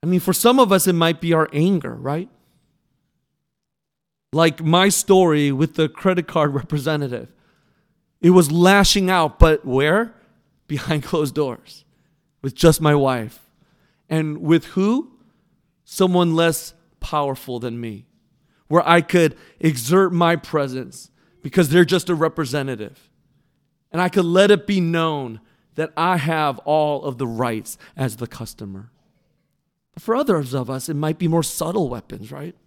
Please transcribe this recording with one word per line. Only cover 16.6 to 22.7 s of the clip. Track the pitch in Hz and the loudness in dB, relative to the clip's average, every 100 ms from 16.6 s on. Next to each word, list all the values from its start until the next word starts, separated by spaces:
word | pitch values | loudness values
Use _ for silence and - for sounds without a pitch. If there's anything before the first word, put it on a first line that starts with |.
| - _ _ _ | -10 _ _ _
powerful | - 151 143 131 - 123 | -6 -4 -4 -6 -10 -8
than | 120 117 | -8 -10
me, | 117 101 - _ _ _ _ _ _ | -12 -14 -20 _ _ _ _ _ _
where | 160 165 | 0 4
I | 170 | 4
could | - 180 160 - - _ | 4 2 2 0 -20 _
exert | 160 131 117 185 190 | -2 -2 0 2 2
my | 170 170 170 | 2 2 0
presence | - 156 139 131 127 - - _ _ _ | -2 -4 -4 -6 -12 -16 -20 _ _ _
because | 135 - 156 | -4 0 4
they're | 165 | 4
just | 165 185 - | 4 2 -2
a | |
representative. | 165 160 160 139 143 135 | -2 -2 -2 -6 -4 -6